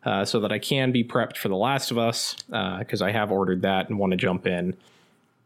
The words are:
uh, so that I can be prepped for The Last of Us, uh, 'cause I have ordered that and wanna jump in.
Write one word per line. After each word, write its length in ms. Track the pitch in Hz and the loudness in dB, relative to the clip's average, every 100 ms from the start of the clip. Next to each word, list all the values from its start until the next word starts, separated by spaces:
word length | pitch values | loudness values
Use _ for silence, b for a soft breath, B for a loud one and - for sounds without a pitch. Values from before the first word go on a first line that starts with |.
uh, 220 | - 98 104 | 0 0 2
so 140 | 120 | 0
that 120 | 101 | 0
I 60 | 107 | -2
can 340 | - 139 131 | 0 2 2
be 120 | 123 | 2
prepped 340 | 117 127 113 - | 2 0 0 -2
for 100 | 107 | -2
The 80 | 95 | 0
Last 360 | 113 139 - | 2 0 0
of 80 | 120 | 0
Us, 360 | 117 113 - - - | 0 0 -4 -8 -6
uh, 320 | 113 95 90 | -4 -4 -4
'cause 200 | - 104 | -6 -2
I 80 | 92 | 0
have 200 | 107 107 | 0 0
ordered 300 | 98 92 92 | 2 2 2
that 280 | 95 95 95 | 2 0 0
and 100 | 104 | 0
wanna 180 | 98 92 | 0 2
jump 300 | 107 92 - | 0 0 -2
in. 280 | 90 90 90 b b b b b _ | -2 -2 -6 b b b b b _